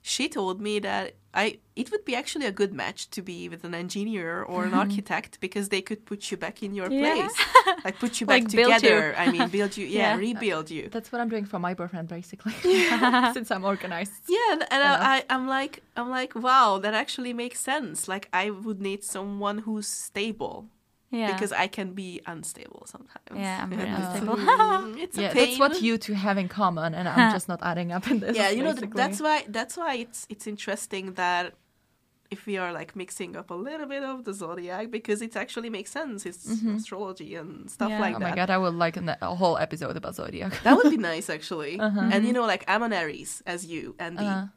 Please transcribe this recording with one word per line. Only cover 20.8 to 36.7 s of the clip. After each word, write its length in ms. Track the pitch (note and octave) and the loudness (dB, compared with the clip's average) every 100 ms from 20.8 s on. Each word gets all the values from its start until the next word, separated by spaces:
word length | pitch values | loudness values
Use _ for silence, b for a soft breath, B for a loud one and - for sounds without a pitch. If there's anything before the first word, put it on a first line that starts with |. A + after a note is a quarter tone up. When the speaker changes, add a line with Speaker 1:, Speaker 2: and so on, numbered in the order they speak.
| _ _ _ | _ _ _
Speaker 2:
Yeah. 220 | A#3 G#3+ | -2 0
Speaker 1:
Because 200 | F#3+ G3+ - | 0 0 0
I 40 | F#3+ | 0
can 260 | - F#3+ | -2 -8
be 260 | F#3+ F#3 F3 - | -6 -8 -10 -10
unstable 580 | E3 D#3+ - - - - | -10 -10 -12 -16 -18 -18
sometimes. 480 | - - - - G3 | -20 -20 -20 -14 -6
Speaker 2:
Yeah, 180 | G3 F#3 | -4 -4
I'm 80 | F#3 | -4
very 180 | F#3 F#3+ | -4 -4
Speaker 1:
<laughs> 0 | |
Speaker 3:
Yeah. 240 | F#3+ F#3 | -4 -4
Speaker 2:
unstable. 240 | G3 G3+ A3+ | -4 0 2
<laughs> 100 | G4+ | 4
Speaker 1:
Mm, 520 | B4+ A4 F#4+ A3 A#3 | 6 6 4 -2 -8
it's 120 | F4+ - | -8 -2
a 60 | |
Speaker 3:
Yeah, 100 | G3+ | 2
that's 260 | A#3+ B3 B3+ | 4 4 6
what 140 | C#4 | 4
Speaker 1:
pain. 120 | F4 | 4
Speaker 3:
you 120 | A3+ A3+ | 0 0
two 160 | A3 G#3 G3+ | -2 -2 0
have 100 | G3 | 0
in 120 | F#3 | -2
common, 440 | - F#3+ E3+ D#3+ | 2 2 2 -2
and 140 | D#3+ F3+ | -2 2
I'm 60 | F#3 | 6
Speaker 2:
Huh. 140 | A3+ | 6
Speaker 3:
just 160 | G3+ - | 4 -2
not 120 | F3 | -4
adding 300 | F3 E3+ F3 F3 | -2 -2 -2 -4
up 80 | A#3+ | 0
in 100 | A#3 | 0
this, 160 | G3 A3+ | 0 2
Speaker 1:
Yeah, 140 | G3 | 2
you 120 | A3 | 2
know, 100 | D4+ C#4+ | 0 -2
th-, 40 | G#3+ | -4
Speaker 3:
basically. 80 | A3 | 0
Speaker 1:
that's 180 | C4 G3+ D4+ | 0 2 2
why, 120 | D4+ - | 2 0
that's 280 | A3 B3+ - | -6 -6 -4
why 140 | E4 B3+ | -4 -4
it's, 220 | A#3 - - | -6 -14 -14
it's 180 | G#3 G#3+ | -12 -10
interesting 680 | G#3 - F#3+ - G3 F#3+ | -8 -6 -6 -6 -8 -6
that 400 | F#3 F3+ F3 F3 _ _ _ _ _ _ _ _ | -2 0 0 -2 _ _ _ _ _ _ _ _
if 160 | G3 - | -12 -6
we 100 | G3 | -4
are, 140 | F3+ | -4
like, 220 | E3 E3 | -6 -10
mixing 400 | G3 F#3 - F3 F3 | -12 -12 -10 -10 -10
up 140 | - | -10
a 40 | F3 B3 | -10 -8
little 180 | D#4 C#4 | -8 -8
bit 160 | C#4 | -8
of 180 | C4+ C4 | -8 -8
the 100 | A3+ | -10
zodiac, 560 | G3 E3 F3+ F3 F#3 A#3 | -8 -8 -8 -8 -8 -6
because 280 | B3 A3+ G#3 | -8 -4 -4
it 140 | A3+ | -4
actually 340 | G#3 G3+ - A3+ | -8 -6 -8 -8
makes 220 | G3 G#3 | -8 -8
sense. 340 | C#4+ D#4 G3+ F#3 | -8 -8 -8 -10
It's 160 | F3 - | -12 -6
Speaker 3:
Mm-hmm. 300 | A3 A3 | -2 0